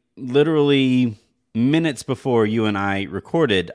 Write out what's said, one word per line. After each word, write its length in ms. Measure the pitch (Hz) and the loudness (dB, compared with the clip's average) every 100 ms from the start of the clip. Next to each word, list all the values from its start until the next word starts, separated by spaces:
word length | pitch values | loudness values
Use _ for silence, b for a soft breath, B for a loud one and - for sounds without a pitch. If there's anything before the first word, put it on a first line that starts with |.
| _ - | _ -16
literally 960 | 131 139 151 156 143 139 131 127 120 107 _ _ _ | -2 2 2 2 2 2 2 2 0 -2 _ _ _
minutes 480 | 110 127 156 165 120 | -2 0 2 0 -4
before 440 | - 127 135 117 107 | -8 -6 -2 0 0
you 180 | 113 107 | 0 -2
and 120 | 101 | -2
I 260 | 101 98 | -4 -4
recorded, 680 | 95 95 - 165 143 95 85 | -6 -10 -6 -2 0 0 -2